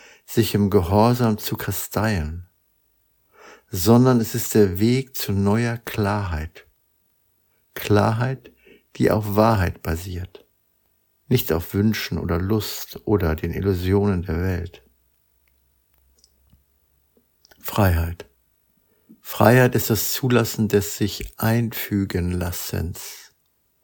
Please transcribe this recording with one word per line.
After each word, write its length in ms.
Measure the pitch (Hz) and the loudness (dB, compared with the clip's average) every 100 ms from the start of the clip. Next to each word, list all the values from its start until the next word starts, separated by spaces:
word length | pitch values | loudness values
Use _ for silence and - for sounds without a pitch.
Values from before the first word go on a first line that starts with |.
| - - - | -20 -20 -6
sich 280 | - 107 | 0 0
im 160 | 104 101 | 2 2
Gehorsam 680 | 101 85 104 113 120 117 107 | 2 4 4 4 4 0 -2
zu 180 | - 107 | -4 -8
kasteien, 920 | - 101 - - 107 98 76 85 90 _ _ _ _ _ _ _ _ _ - - _ | -6 -8 -6 -2 0 -2 -4 -8 -14 _ _ _ _ _ _ _ _ _ -20 -20 _
sondern 520 | 95 95 117 127 120 | -2 4 6 6 4
es 160 | 110 120 | 0 -6
ist 180 | - | 0
der 240 | 113 101 90 | 2 2 2
Weg 380 | 110 127 131 - | 0 0 -2 -8
zu 160 | - | -4
neuer 440 | 98 98 107 120 120 | 0 0 0 0 -4
Klarheit. 880 | - - 101 104 98 80 78 - - _ _ _ _ _ _ _ _ _ _ | -8 -4 -2 -2 -4 -6 -8 -14 -20 _ _ _ _ _ _ _ _ _ _
Klarheit, 800 | - - 104 107 110 127 135 - _ _ - _ | -8 0 2 2 0 -2 -6 -12 _ _ -20 _
die 160 | - 101 | 0 2
auf 240 | 101 107 | 2 0
Wahrheit 480 | 101 110 110 85 85 | 2 4 4 0 -2
basiert, 640 | - 82 95 90 90 - _ _ _ _ _ _ _ _ - | -6 -6 -6 -10 -12 -16 _ _ _ _ _ _ _ _ -2
nicht 260 | 127 - | 0 0
auf 220 | 82 - | -2 -2
Wünschen 440 | 98 107 104 - 87 | 0 2 0 -4 -4
oder 200 | - 87 | -2 -2
Lust 600 | 95 107 104 - - - - | 0 -2 -2 -8 -12 -8 0
oder 280 | 104 87 | 2 2
den 180 | 78 85 | -2 -4
Illusionen 680 | 85 98 92 92 98 101 92 | -4 -2 -2 2 2 2 0
der 180 | 87 80 | -2 -2
Welt. 440 | 92 90 87 - _ _ _ _ _ _ _ _ _ _ _ _ _ _ _ _ _ _ _ _ _ _ _ _ _ _ _ _ | -2 -4 -6 -14 _ _ _ _ _ _ _ _ _ _ _ _ _ _ _ _ _ _ _ _ _ _ _ _ _ _ _ _
Freiheit. 640 | - - 95 82 82 85 - _ _ _ _ _ _ _ _ - | -6 2 4 4 0 -6 -16 _ _ _ _ _ _ _ _ -20
Freiheit 540 | - - 110 127 123 | -10 2 6 6 6
ist 160 | 120 - | 2 -2
das 240 | 107 - | -2 -2
Zulassen 540 | - 127 123 113 - 107 | -4 0 0 0 -2 0
des 280 | 104 95 - | 0 -2 -4
sich 420 | 104 - - - | -6 -6 -12 -4
einfügen 920 | 110 117 117 - - 104 98 90 87 | -2 0 -2 -6 -4 -2 -2 -2 -2
Lassens. 1040 | 90 87 90 - 92 85 92 - - - _ _ _ _ _ | -2 -4 -6 -8 -6 -6 -8 -14 -18 -20 _ _ _ _ _